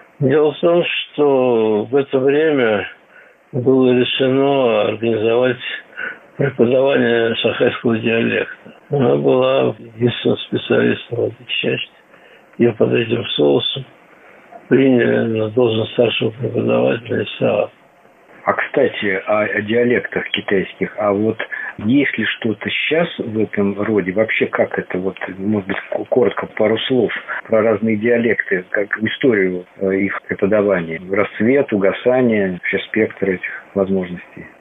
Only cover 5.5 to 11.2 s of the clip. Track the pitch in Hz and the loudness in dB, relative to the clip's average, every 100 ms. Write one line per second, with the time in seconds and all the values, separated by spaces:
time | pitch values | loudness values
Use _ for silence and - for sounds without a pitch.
5.5 | 131 - - - - - - - - 139 | 0 -6 -10 -12 -12 -10 -12 -10 -4 -2
6.5 | - 117 127 135 139 120 117 117 113 113 | 2 2 4 4 2 2 2 0 0 0
7.5 | 98 127 - 123 113 117 113 117 107 - | 2 0 0 0 0 0 0 0 -2 -4
8.5 | - - - - 143 127 143 139 131 131 | -8 -20 -20 -6 0 2 2 2 4 4
9.5 | 135 127 117 117 113 120 - 127 107 - | 2 0 -2 -10 -2 0 0 -2 -2 -2
10.5 | - - 120 117 110 - 117 | -6 0 2 2 0 -4 -4